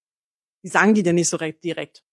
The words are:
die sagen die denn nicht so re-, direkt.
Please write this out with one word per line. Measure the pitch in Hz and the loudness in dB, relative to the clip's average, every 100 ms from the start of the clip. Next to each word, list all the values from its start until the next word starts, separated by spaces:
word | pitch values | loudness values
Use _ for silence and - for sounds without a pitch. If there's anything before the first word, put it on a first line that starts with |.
| _ _ _ _ _ _ | _ _ _ _ _ _
die | 180 | -4
sagen | 160 196 | 2 4
die | 214 | 4
denn | 175 | 2
nicht | 170 165 | 0 0
so | 170 | -4
re-, | 160 | -8
direkt. | 156 170 156 147 _ _ | -8 -10 -10 -12 _ _